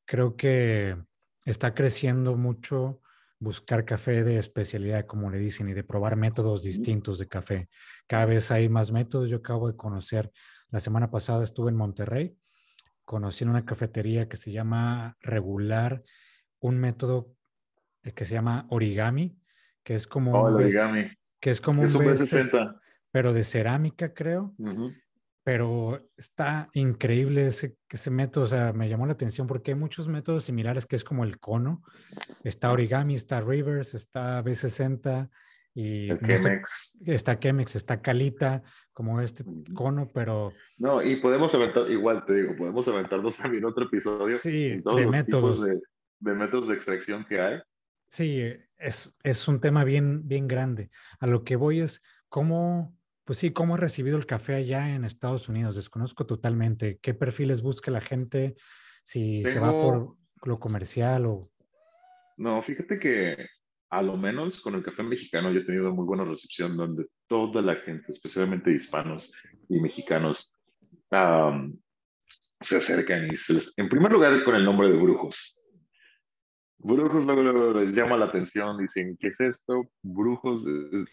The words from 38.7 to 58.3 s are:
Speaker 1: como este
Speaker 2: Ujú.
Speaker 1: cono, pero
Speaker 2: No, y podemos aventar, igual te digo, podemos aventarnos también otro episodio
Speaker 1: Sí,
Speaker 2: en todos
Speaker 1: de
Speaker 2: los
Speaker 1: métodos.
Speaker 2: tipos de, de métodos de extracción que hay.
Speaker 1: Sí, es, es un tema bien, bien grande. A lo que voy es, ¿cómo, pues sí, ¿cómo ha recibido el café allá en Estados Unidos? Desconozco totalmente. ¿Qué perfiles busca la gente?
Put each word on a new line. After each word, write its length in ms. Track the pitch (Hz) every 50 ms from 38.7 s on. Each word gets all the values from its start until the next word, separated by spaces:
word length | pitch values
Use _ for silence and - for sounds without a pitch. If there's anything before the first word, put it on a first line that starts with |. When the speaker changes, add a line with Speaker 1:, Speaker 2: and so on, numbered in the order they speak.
| - - _ _ _
Speaker 1:
como 280 | - 117 113 113 117
este 220 | 120 113 117 - 123
Speaker 2:
Ujú. 320 | 104 82 80 76 80 90
Speaker 1:
cono, 360 | - 123 135 139 143 143 - -
pero 400 | 123 117 110 110 107 104 101 - - - _ _ -
Speaker 2:
No, 240 | 113 135 139 123 -
y 140 | 131 135
podemos 380 | 131 - 127 127 135 156 160 -
aventar, 360 | 135 120 117 - 127 120 95
igual 340 | 113 104 101 113 113 - -
te 100 | - 98
digo, 220 | 101 95 87 87
podemos 300 | 73 87 87 98 123 123 123
aventarnos 480 | 110 98 95 92 95 95 98 117 113
también 280 | - - 131 120 107 104
otro 200 | 117 113 - 123
episodio 540 | - - 101 - 107 104 104 101 104 120 120
Speaker 1:
Sí, 280 | - 165 156 151 147
Speaker 2:
en 160 | 135 110 92 85
todos 140 | 101 113
Speaker 1:
de 60 | 127 123
Speaker 2:
los 60 | 113
Speaker 1:
métodos. 500 | - 147 151 117 113 131 120 113 107 107
Speaker 2:
tipos 60 | 107
de, 140 | 98 95 90 - - _ _ _ _ _ - 104 104
de 40 | 101
métodos 340 | 101 104 104 113 127 120 110
de 60 | 104
extracción 500 | 95 - - 95 92 - - 104 107 107
que 160 | - 107 95
hay. 200 | 90 98 120 170 - _ _ _ _ _ _ _ _ _
Speaker 1:
Sí, 320 | - - 170 156 143 131 120 117 120 - - _ _
es, 400 | - 165 135 117 - - - - _ -
es 260 | 147 127 - - -
un 100 | 147 127
tema 260 | 113 151 143 151 143
bien, 440 | 131 139 143 143 143 143 151 156 143
bien 180 | 135 139 139
grande. 440 | 131 127 127 131 131 123 107 101 - _ - - - - -
A 80 | -
lo 180 | 123 120 117 117
que 120 | - 127
voy 240 | 120 135 151 156 165
es, 220 | 165 156 - - _ _ _ _ _ _
¿cómo, 680 | - 139 147 160 165 170 170 175 175 175 170 - - _ _ _ _ _ _ -
pues 80 | 131 -
sí, 140 | - 170 -
¿cómo 220 | - 170 170 170
ha 20 |
recibido 420 | 170 175 160 - - 127 131 147 151
el 80 | 143
café 300 | - 127 110 - - 135
allá 360 | 135 131 123 131 135 143 147 143
en 120 | 135 120
Estados 440 | 110 - - - 123 131 127 120 -
Unidos? 280 | 110 110 113 110 101
Desconozco 500 | 101 98 - - 110 120 123 - - 117
totalmente. 720 | - 117 107 110 120 117 113 113 113 110 113 113 107 98 -
¿Qué 140 | - - 120
perfiles 480 | - 143 123 117 - 143 135 135 117 113
busca 300 | 135 131 - - - 131
la 80 | 113
gente? 560 | 113 - 131 127 127 120